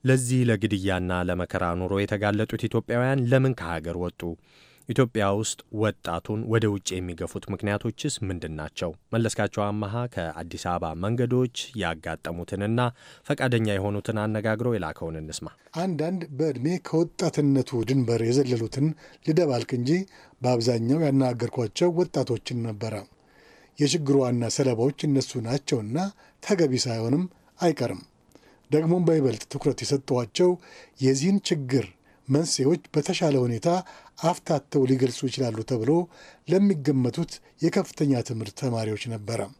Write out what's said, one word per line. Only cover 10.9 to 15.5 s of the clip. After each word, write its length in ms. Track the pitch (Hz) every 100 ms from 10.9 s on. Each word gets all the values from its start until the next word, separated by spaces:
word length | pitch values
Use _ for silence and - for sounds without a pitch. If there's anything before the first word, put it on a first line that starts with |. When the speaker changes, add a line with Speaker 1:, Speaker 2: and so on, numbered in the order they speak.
| 80
Speaker 1:
መንገዶች 580 | 95 120 120 127 127 - - 113
ያጋጠሙትንና 1000 | 87 80 82 80 - 85 85 98 104 117 123 - - -
ፈቃደኛ 420 | - 147 131 120 110
የሆኑትን 520 | 98 101 104 - 107
አነጋግሮ 480 | 107 107 107 107 120
የላከውን 500 | 110 82 78 82 80
እንስማ። 300 | 78 78 80